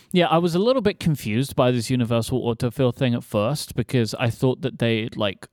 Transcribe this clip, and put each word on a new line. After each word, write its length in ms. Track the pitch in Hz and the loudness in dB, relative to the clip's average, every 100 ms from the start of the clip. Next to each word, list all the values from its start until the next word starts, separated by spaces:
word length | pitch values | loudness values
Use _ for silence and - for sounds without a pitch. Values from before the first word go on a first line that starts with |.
| - | -4
Yeah, 160 | 180 170 | 0 2
I 100 | 160 | 2
was 140 | 175 | 2
a 60 | 170 | 0
little 220 | 226 262 | 2 2
bit 180 | 202 - | 0 -2
confused 560 | 170 143 113 110 139 - | -2 -2 0 -2 0 2
by 160 | 127 | 2
this 180 | 123 107 | 2 0
universal 520 | 127 117 117 110 127 | 0 0 0 0 -2
autofill 500 | 117 117 123 - 127 | -2 -2 -2 0 0
thing 200 | - 127 | 2 0
at 100 | 120 | 0
first 520 | - 107 107 151 - - | -2 -2 0 -2 -6 -6
because 380 | 117 131 110 - | 0 0 0 0
I 140 | 120 | -4
thought 320 | - 131 123 | 0 0 0
that 160 | 131 113 | -4 -2
they, 280 | 117 113 113 - | 0 0 -2 -2
like, 320 | 104 - - | -4 -4 -12